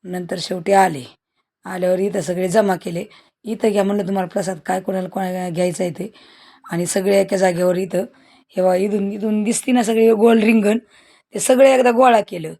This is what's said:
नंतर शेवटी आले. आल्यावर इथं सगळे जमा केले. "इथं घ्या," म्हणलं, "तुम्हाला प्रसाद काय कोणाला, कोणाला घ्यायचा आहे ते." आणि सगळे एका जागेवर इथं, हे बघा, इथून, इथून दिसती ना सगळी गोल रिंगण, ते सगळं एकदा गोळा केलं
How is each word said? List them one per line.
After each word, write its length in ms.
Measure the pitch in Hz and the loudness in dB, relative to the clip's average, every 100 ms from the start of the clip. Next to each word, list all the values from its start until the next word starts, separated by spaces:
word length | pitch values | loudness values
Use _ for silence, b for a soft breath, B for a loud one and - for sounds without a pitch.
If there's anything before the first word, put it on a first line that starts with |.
नंतर 340 | 185 180 170 185 | -10 -10 -8 -8
शेवटी 320 | - 180 165 | -6 -6 2
आले. 280 | 196 190 143 120 _ _ _ _ _ 185 | 4 4 0 -12 _ _ _ _ _ -12
आल्यावर 320 | 185 180 185 | -4 -2 0
इथं 200 | 196 190 | -2 -4
सगळे 260 | 170 180 185 | -4 -4 0
जमा 260 | 202 202 180 | 0 2 -2
केले. 280 | - 170 208 b b _ | -4 -8 -10 b b _
"इथं 260 | 214 220 226 | -10 -2 0
घ्या," 120 | 202 | 0
म्हणलं, 220 | 196 202 185 | 0 -2 -2
"तुम्हाला 220 | 196 180 | -4 -4
प्रसाद 300 | 196 254 175 - | -6 -6 -8 -6
काय 140 | 185 | -6
कोणाला, 280 | 185 190 180 | -4 -6 -6
कोणाला 400 | 196 185 185 180 | -6 -6 -6 -6
घ्यायचा 320 | 165 180 175 | -4 -4 -2
आहे 80 | 180 | -6
ते." 180 | 143 202 b b b b b | -6 -12 b b b b b
आणि 220 | - 170 175 | -8 -6 -2
सगळे 340 | 202 190 196 | -2 2 0
एका 160 | 190 196 | 0 0
जागेवर 400 | 185 170 180 180 | 0 2 0 0
इथं, 260 | 190 180 233 b b b b - | -2 -4 -6 b b b b -2
हे 60 | |
बघा, 120 | 185 185 | 0 2
इथून, 340 | 202 202 202 | 0 -2 -4
इथून 300 | 208 214 214 | -4 -4 -2
दिसती 280 | 208 - - | -2 -2 0
ना 100 | 247 | 0
सगळी 260 | 214 226 226 220 | 2 2 4 4
गोल 260 | 233 226 | 4 4
रिंगण, 360 | 214 226 202 226 b b b b _ | 4 2 2 -2 b b b b _
ते 40 | 208 | -6
सगळं 280 | - 254 269 | 0 6 6
एकदा 220 | 254 247 | 6 4
गोळा 280 | 233 254 226 - | 4 4 4 0
केलं 240 | 175 156 | -8 -10